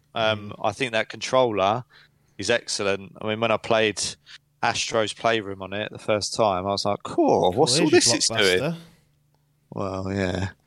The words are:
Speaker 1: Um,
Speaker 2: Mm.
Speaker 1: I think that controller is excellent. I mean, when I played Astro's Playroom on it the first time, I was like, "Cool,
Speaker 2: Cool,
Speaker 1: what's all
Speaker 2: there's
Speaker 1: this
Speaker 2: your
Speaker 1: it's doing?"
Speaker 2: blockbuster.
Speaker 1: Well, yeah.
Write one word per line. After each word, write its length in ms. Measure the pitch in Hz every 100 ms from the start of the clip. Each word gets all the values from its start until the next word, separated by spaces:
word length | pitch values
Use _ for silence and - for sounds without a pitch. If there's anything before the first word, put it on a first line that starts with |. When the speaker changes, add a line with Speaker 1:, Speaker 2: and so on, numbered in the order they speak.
| _
Speaker 1:
Um, 380 | 117 110 107 104
Speaker 2:
Mm. 80 | -
Speaker 1:
I 80 | 110
think 220 | - 127
that 160 | 110 107
controller 720 | 113 - 131 127 101 95 117 - - _ _ _ -
is 120 | 98
excellent. 640 | 120 - - 101 98 98 -
I 60 | 107
mean, 120 | 107
when 100 | 117
I 60 | 107
played 440 | - 113 110 101 - - - - _ _
Astro's 480 | 117 107 - 113 104
Playroom 480 | - 117 113 98 98
on 120 | 92
it 180 | 98 107
the 80 | 120
first 340 | - 104 -
time, 320 | - 107 90 95
I 40 |
was 160 | 101 104
like, 180 | 101
"Cool, 480 | - - 302 107 90
Speaker 2:
Cool, 0 |
Speaker 1:
what's 200 | 98 156 202
all 100 | 302
Speaker 2:
there's 20 |
Speaker 1:
this 160 | 339 -
Speaker 2:
your 80 | -
Speaker 1:
it's 120 | -
doing?" 300 | 113 98 92
Speaker 2:
blockbuster. 160 | 147 170 - _ _ _ _ _ _ _ _
Speaker 1:
Well, 420 | - 98 95 95
yeah. 360 | 98 92 92 95 -